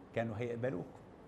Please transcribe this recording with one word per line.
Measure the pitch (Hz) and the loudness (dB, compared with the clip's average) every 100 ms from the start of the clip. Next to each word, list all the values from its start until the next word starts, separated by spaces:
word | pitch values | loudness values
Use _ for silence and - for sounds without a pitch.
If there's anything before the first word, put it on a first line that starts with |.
| - 113 | -2 2
كانوا | 113 107 | 2 2
هيقبلوكم، | 120 117 127 165 - - - - | 0 2 2 2 -2 -8 -14 -16